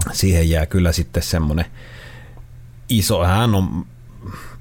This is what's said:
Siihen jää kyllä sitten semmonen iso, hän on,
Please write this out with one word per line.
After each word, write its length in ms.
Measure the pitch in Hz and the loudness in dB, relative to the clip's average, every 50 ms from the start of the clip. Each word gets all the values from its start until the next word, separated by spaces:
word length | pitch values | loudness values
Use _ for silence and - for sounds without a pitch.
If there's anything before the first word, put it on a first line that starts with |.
| - - | -2 -2
Siihen 380 | - - 95 95 90 85 82 80 | -2 0 2 4 4 4 4 4
jää 160 | 82 80 82 | 4 2 2
kyllä 260 | - - 92 87 85 | 2 2 4 4 4
sitten 300 | 82 - 82 - - - | 2 2 0 -2 -2 -2
semmonen 420 | - - - 85 78 76 76 82 80 - - - - - - - - - - - - - - - - - - - - - - - - - | -2 0 0 0 2 2 2 0 -2 -2 -6 -16 -18 -18 -18 -18 -18 -18 -18 -18 -18 -18 -18 -18 -18 -18 -18 -18 -18 -20 -20 -12 -4 0
iso, 360 | 123 107 90 - 110 82 87 | 0 2 2 2 2 2 4
hän 300 | 90 92 107 120 117 104 | 4 4 4 4 4 4
on, 320 | 98 95 - 62 90 - - - - - - - - - - - - - - - - | 2 2 0 -2 -4 -6 -8 -12 -20 -20 -20 -18 -16 -14 -14 -14 -14 -14 -14 -16 -14